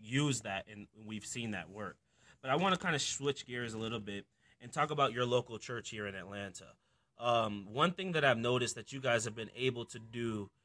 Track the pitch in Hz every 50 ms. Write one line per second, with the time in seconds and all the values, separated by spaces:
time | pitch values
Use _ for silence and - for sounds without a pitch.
0 | 107 101 123 139 151 147 131 107 110 107 98 98 - - 107 104 101 - _ 107
1 | 110 107 110 107 - - - 123 117 110 104 92 80 85 98 107 104 90 76 -
2 | _ _ _ _ _ - - _ - 131 135 160 185 196 185 175 - 180 160 139
3 | - - - - 135 143 139 - - 123 123 123 120 113 110 110 113 110 117 110
4 | 101 104 101 101 - _ _ _ _ _ _ _ 123 117 - 160 151 151 151 147
5 | 139 123 117 123 123 120 123 123 120 - 113 107 - - 123 113 104 - 117 107
6 | 104 101 98 95 87 98 101 101 101 98 90 - 92 - - _ _ _ _ _
7 | _ _ _ - 120 120 120 117 110 107 104 101 98 98 107 135 156 185 175 -
8 | 190 190 165 156 143 135 120 113 113 123 127 123 123 110 - 120 107 - 139 135
9 | 131 127 120 117 110 117 107 113 110 - - 120 127 131 120 120 113 - - 113
10 | 110 110 113 120 120 113 110 104 101 92 - _ _